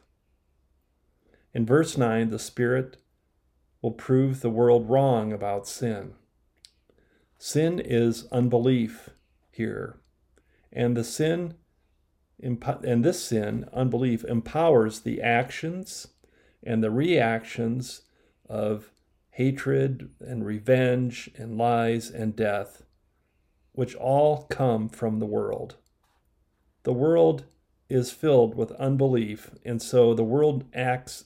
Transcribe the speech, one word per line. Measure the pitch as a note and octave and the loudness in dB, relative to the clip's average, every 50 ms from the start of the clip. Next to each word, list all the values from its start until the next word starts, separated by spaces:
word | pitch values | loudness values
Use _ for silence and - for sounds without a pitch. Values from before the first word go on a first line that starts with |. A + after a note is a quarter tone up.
| _ _ _ _ _ _ _ _ _ _ _ _ _ _ _ _ _ _ _ _ _ _ _ _ _ _ _ _ _ _ | _ _ _ _ _ _ _ _ _ _ _ _ _ _ _ _ _ _ _ _ _ _ _ _ _ _ _ _ _ _
In | - B2 A#2 | -4 -4 0
verse | A2 C3 D#3 E3 D#3+ - C#3+ | 2 4 4 4 2 0 0
nine, | B2 A2+ A2+ A2+ A2+ A2+ | 0 2 2 2 0 -2
the | G#2+ G#2+ | -2 -6
Spirit | - - - - B2 A#2+ B2+ C3 C3 C3 - - _ _ _ _ _ _ _ _ _ _ _ _ _ _ _ _ | -10 -8 -4 -2 0 0 0 0 -2 -4 -10 -20 _ _ _ _ _ _ _ _ _ _ _ _ _ _ _ _
will | - A#2 A2+ | -6 -6 -6
prove | - - - C3 C3 C3+ C3+ C3 C3+ | -6 -2 0 2 2 2 2 0 -2
the | - A#2 | -2 -2
world | A2 A2+ A#2+ A#2+ A#2+ A#2+ A2+ G#2+ | 2 4 4 6 6 4 4 4
wrong | B2+ C3+ C#3 C3+ B2 A2+ G#2+ G#2+ G#2+ | 2 4 4 4 2 2 0 -2 -4
about | G2+ G2+ G2+ G2+ G2+ G2+ - | -4 -4 -4 -4 -6 -6 -10
sin. | - - B2+ A#2 G#2+ G2+ G2 G2 G2+ _ _ _ _ _ _ _ _ _ _ - _ _ _ _ _ _ _ _ _ _ _ _ _ _ | -10 -6 -4 -4 -4 -6 -10 -14 -18 _ _ _ _ _ _ _ _ _ _ -20 _ _ _ _ _ _ _ _ _ _ _ _ _ _
Sin | - - - C#3+ D#3+ E3 F3+ F3 | -10 -4 -2 0 0 0 0 -2
is | - - B2 A#2 A#2 A#2 A#2 - - - | -4 -2 0 2 2 2 0 -2 -6 -6
unbelief | - B2 B2 B2 B2 A#2 A#2 C3 C3 B2 A2+ A2 - - - - - _ _ _ _ _ _ _ | -2 0 0 2 2 2 4 4 2 2 0 -2 -6 -10 -20 -20 -20 _ _ _ _ _ _ _
here, | _ - A2+ G#2+ G#2 G#2 - - - - _ _ _ _ _ _ _ _ _ _ _ _ _ _ | _ -6 -6 -6 -6 -6 -10 -10 -12 -18 _ _ _ _ _ _ _ _ _ _ _ _ _ _
and | - - A#2+ A#2+ A#2+ | -6 -2 0 0 0
the | A#2+ A#2 | 0 -2
sin | - - - D#3 D#3 E3+ F3 F3+ E3 E3 - _ _ _ _ _ _ _ _ _ _ _ _ _ _ _ - | -4 -4 -2 0 0 0 -2 -4 -8 -10 -16 _ _ _ _ _ _ _ _ _ _ _ _ _ _ _ -12
empo-, | - B2+ B2 A2+ - C3 C3 - - | -8 -6 -6 -6 -4 -6 -6 -4 -2
and | B2 A#2+ A#2 A#2 | 0 2 2 2
this | E3 F3+ - - | 2 0 -2 -4
sin, | - A#2+ G#2+ G#2 G#2 G#2+ A#2 - - - | -2 -2 -2 -2 -2 -4 -6 -8 -8 -4
unbelief, | B2 C3 B2+ A#2 A#2+ C3 B2+ A#2 A2+ - | -2 -2 0 0 0 0 0 -2 -2 -2
empowers | - A#2+ A2+ A2+ - - D3+ E3+ E3 C#3+ A#2 A2 A2 G#2+ - | -2 -4 -4 -4 -4 -2 0 4 6 6 6 4 4 0 -6
the | - A#2 A#2 - G#2+ | -6 -6 -6 -2 0
actions | A#2+ A#2 A#2+ B2+ - - - - D#3+ F3 F#3 F#3 - - - - - _ _ _ _ _ _ _ _ _ _ | 2 2 2 0 -2 -6 -10 -8 -8 -8 -8 -10 -12 -14 -16 -16 -18 _ _ _ _ _ _ _ _ _ _
and | - - A#2 A2+ A2 | -8 -4 -2 0 0
the | A2 | 0
reactions | G#2+ B2+ D3+ F3+ E3+ C#3 A#2 A2+ A2+ A2+ A2+ - - - A#2 A2+ A#2 B2+ B2+ - - - _ _ _ _ _ _ _ _ _ - | 0 0 2 2 4 4 4 2 0 -2 -4 -8 -8 -4 -4 -4 -4 -4 -6 -10 -12 -18 _ _ _ _ _ _ _ _ _ -10
of | G#2+ G#2+ G#2+ G#2+ G#2+ G#2+ - - _ _ _ _ _ _ _ _ | -6 -4 -2 -2 -2 -4 -6 -14 _ _ _ _ _ _ _ _
hatred | _ - B2+ C3+ C3+ C3+ - C3+ C#3 C3+ C3+ C#3 C3 A#2+ - - - - | _ -2 0 0 0 -2 -2 -2 0 0 0 0 -2 -4 -10 -16 -20 -18
and | - B2 B2+ A2+ G#2 | -14 -12 -8 -8 -6
revenge | G2+ G#2+ G#2 G#2 C3 C3 B2+ B2+ B2+ B2 B2+ B2+ A#2+ A#2 - - - - - | -6 -6 -4 2 2 2 4 4 2 2 0 0 -2 -4 -8 -14 -18 -16 -16
and | A2+ A2+ A2+ A2 | -12 -10 -4 -2
lies | A2+ A#2 A#2 A#2 A#2 A#2 A#2 A#2 A2+ - | 0 2 2 2 2 0 0 -2 -4 -8
and | - A#2 A2 A2 G#2 | -8 -6 -4 -4 -2
death, | - A2 G#2 G2+ G2+ G2+ - - - - _ _ _ _ _ _ _ _ _ _ _ _ _ _ _ _ _ | -2 -2 -2 -2 -4 -6 -8 -14 -20 -20 _ _ _ _ _ _ _ _ _ _ _ _ _ _ _ _ _
which | - C3+ B2+ C3 - | -6 -6 -6 -6 -6
all | - - B2+ C3+ C#3+ D3+ D3+ D3+ C#3 - | -6 -2 0 2 4 4 4 2 0 -4
come | - - - C3+ B2 A2+ A2 A2 A2+ | -8 -4 -2 0 0 0 0 -2 -4
from | - - A#2 A2 A2 A2 | -6 -4 -4 -4 -2 -2
the | A2+ | -4
world. | G#2 G#2+ G#2+ G#2 G#2 G#2 - - - - - _ _ _ _ _ _ _ _ _ _ _ _ _ _ _ _ _ _ _ _ - | -2 -2 -2 -2 -2 -4 -6 -8 -12 -16 -18 _ _ _ _ _ _ _ _ _ _ _ _ _ _ _ _ _ _ _ _ -4
The | C3 | -4
world | B2+ A#2+ C#3+ D#3+ E3 E3+ E3 D#3+ - - - - _ _ _ _ _ _ _ - | -2 0 2 2 4 6 6 4 4 2 -4 -14 _ _ _ _ _ _ _ -2
is | C3+ C3 A#2+ - | 0 0 0 -2
filled | - - - D#3 C#3 B2 A#2 A2+ A2+ | -4 -2 2 4 6 6 6 4 2
with | A#2+ A2+ A2+ - | -2 -4 -4 -4
unbelief, | - C3 C3+ C#3 C3 C3+ C3+ B2+ A#2+ A2+ G#2 G#2+ - - - - - - | -4 -2 0 2 2 2 2 2 2 0 -2 -6 -12 -14 -18 -20 -14 -10
and | A#2+ A#2+ A2+ | -6 -6 -6
so | - - - B2+ A#2+ A#2 A2+ | -4 0 4 6 6 6 6
the | G#2+ A2+ | 4 2
world | A2 B2 D3 D3+ D3+ C#3 C3 - - - | 2 2 2 4 2 2 0 -6 -8 -6
acts | B2+ B2+ B2+ B2 B2+ - - - - - | -4 -2 -2 -2 -2 -4 -12 -18 -18 -14